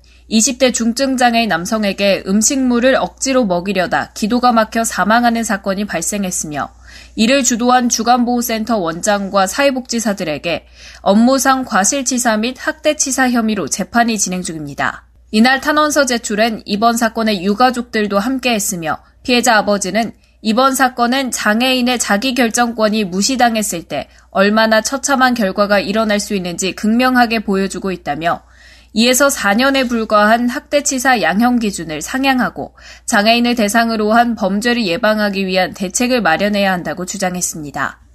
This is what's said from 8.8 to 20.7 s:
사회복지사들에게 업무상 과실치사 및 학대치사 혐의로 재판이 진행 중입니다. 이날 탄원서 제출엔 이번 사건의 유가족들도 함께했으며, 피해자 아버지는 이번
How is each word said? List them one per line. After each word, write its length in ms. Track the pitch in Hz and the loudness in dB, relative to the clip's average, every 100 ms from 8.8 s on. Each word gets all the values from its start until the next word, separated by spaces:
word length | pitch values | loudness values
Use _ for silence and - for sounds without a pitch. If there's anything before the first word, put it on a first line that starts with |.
| 165 165 208 202 196 196 190 | -2 -2 -2 -2 0 0 0
사회복지사들에게 1200 | - 277 262 247 233 226 190 170 147 170 156 - - - - | 2 0 0 -4 -4 -2 -4 -4 -4 -4 -6 -8 -20 -20 -4
업무상 640 | - 202 240 269 269 262 254 | 2 4 4 4 2 0 0
과실치사 720 | 202 202 285 254 254 240 214 | 0 0 -2 -2 -2 0 0
및 180 | 233 262 | -2 -4
학대치사 720 | - 302 302 302 277 262 254 | -8 -2 -2 -2 -2 0 2
혐의로 360 | 240 220 208 147 | 2 0 -2 -4
재판이 480 | - 185 233 233 214 | -4 -2 0 0 0
진행 240 | 190 185 | -2 -4
중입니다. 640 | 180 160 143 139 135 - - _ _ | -6 -8 -10 -4 -4 -4 -16 _ _
이날 300 | 214 247 262 | 2 4 2
탄원서 460 | 277 302 302 294 277 | 0 2 2 2 2
제출엔 560 | 233 - 208 233 214 | 0 -2 0 0 -2
이번 320 | - 202 233 233 | -6 0 2 2
사건의 480 | 226 226 220 202 | -2 -2 -2 0
유가족들도 720 | 185 202 254 247 240 220 208 202 | 0 2 2 0 -4 -4 0 0
함께했으며, 840 | 214 269 254 220 - 175 160 - _ _ | -2 -2 -2 -2 -2 -6 -6 -8 _ _
피해자 340 | - 240 240 214 | -2 2 4 2
아버지는 540 | 196 202 190 202 226 - _ _ | 2 -2 -2 -2 -4 -8 _ _
이번 340 | 214 220 262 | -2 2 2